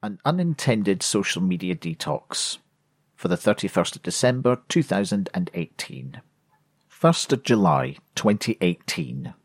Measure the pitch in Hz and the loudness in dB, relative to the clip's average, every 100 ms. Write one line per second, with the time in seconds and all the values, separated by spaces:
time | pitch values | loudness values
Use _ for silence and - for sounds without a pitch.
0 | 107 101 - 175 175 160 - 113 101 95 | -8 -4 -2 0 0 0 0 2 2 0
1 | - 107 98 - 92 90 92 87 85 80 | 0 0 0 0 0 0 -2 -4 -6 -6
2 | - 73 _ - - - _ _ _ _ | -4 -6 _ -6 -6 -8 _ _ _ _
3 | _ _ - 87 - 104 98 - 85 - | _ _ -2 0 2 0 0 0 0 -2
4 | - - 127 127 127 123 _ - 151 98 | -6 0 2 2 2 0 _ 0 2 0
5 | 101 101 92 - 87 - 80 _ - - | 0 -2 -2 -4 -6 -6 -8 _ -12 -12
6 | 67 135 - _ _ _ _ _ _ - | -14 -16 -20 _ _ _ _ _ _ 2
7 | 165 170 - 139 - 117 95 71 65 69 | 2 2 2 -2 2 4 4 4 0 -8
8 | _ - 214 - - - - - - - | _ -2 0 2 0 0 0 0 -6 -6
9 | 69 65 - - | -6 -6 -10 -14